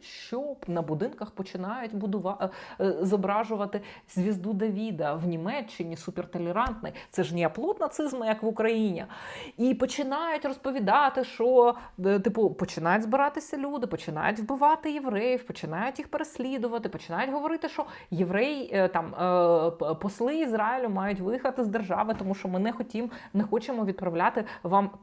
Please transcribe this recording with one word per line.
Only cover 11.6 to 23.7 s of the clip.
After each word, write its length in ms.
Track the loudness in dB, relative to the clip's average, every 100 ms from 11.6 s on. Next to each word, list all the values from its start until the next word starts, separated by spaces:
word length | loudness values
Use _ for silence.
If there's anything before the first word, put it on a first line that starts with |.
| 8 6 -6 0 2
е, 140 | 4
типу, 300 | 4 4 2
починають 540 | 2 -4 0 2 2
збиратися 540 | 4 2 2 0 -6 -6
люди, 300 | -4 -4 -4
починають 520 | -4 -4 -2 0 0
вбивати 520 | -4 4 4 4 0
євреїв, 560 | -4 -2 0 2 0 -4
починають 520 | -8 -6 -4 -4 -4
їх 80 | -6
переслідувати, 840 | -4 -4 -4 -4 -2 -2 -2 -4
починають 420 | -6 -4 -2 -2
говорити, 380 | -2 -2 -2 -2
що 160 | -4 -6 -10 -6
євреї, 580 | -2 0 2 2 0 0
е, 140 | 2 2
там, 280 | 2 -2 0
е, 560 | 4 6 8 6 4
п-, 240 | 0 -2 -2
посли 420 | -4 -2 0 0
Ізраїлю 520 | 0 0 0 0 -2
мають 300 | 0 -2 -2
виїхати 440 | -2 0 -2 0
з 40 | 0
держави, 480 | 0 0 0 0 -2
тому 160 | -2 -2
що 120 | -2
ми 120 | 0
не 120 | 0
хотім-, 400 | -2 -6 -4 -6 -8 -4
не 100 | -2
хочемо 420 | 2 0 0